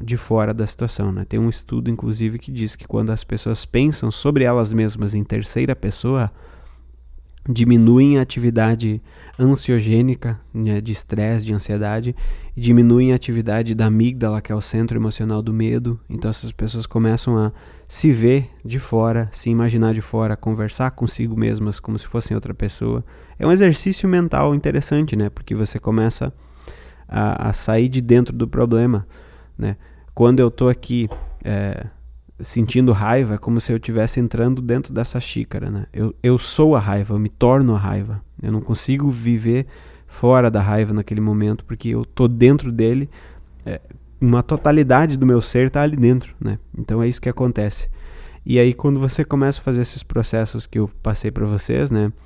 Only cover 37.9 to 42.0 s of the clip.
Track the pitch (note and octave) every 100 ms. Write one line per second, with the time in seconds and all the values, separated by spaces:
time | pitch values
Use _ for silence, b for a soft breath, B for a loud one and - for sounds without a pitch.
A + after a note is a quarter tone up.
37.9 | G2 G2+ G2+ - - A2 G#2+ - A2 -
38.9 | C3+ C#3+ A#2+ A#2 A#2 A2+ B2 C3 B B
39.9 | B B - A#2+ B2+ A#2+ A2 G2 G#2 G#2+
40.9 | G#2+ - G#2+ G#2+ G#2+ G#2 G2 - A2+ A#2
41.9 | A#2